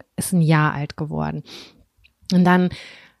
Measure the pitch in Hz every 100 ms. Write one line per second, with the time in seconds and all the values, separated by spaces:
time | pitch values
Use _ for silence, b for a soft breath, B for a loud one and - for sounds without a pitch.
0 | - - - 180 156 156 151 143 147 -
1 | 151 156 151 156 - B B B _ _
2 | _ _ - 180 180 180 180 B B B
3 | B B